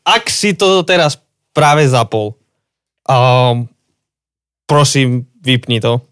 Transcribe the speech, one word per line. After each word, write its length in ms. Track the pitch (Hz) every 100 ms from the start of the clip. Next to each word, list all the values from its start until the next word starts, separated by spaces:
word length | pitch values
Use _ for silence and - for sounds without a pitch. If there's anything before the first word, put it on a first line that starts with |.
ak 240 | - 226 233
si 260 | - 208
to 280 | 175 196 190
teraz 380 | 170 180 151 - _ _ _
práve 340 | - 147 151
zapol, 500 | 147 127 113 113 107 - _ _ _ _ _ _
ehm, 640 | - 131 127 123 127 120 120 _ _ _ _ _ _ _ _ _
prosím, 640 | _ 147 143 139 131 123 123 _
vypni 440 | 127 127 - 117
to. 200 | 117 120 -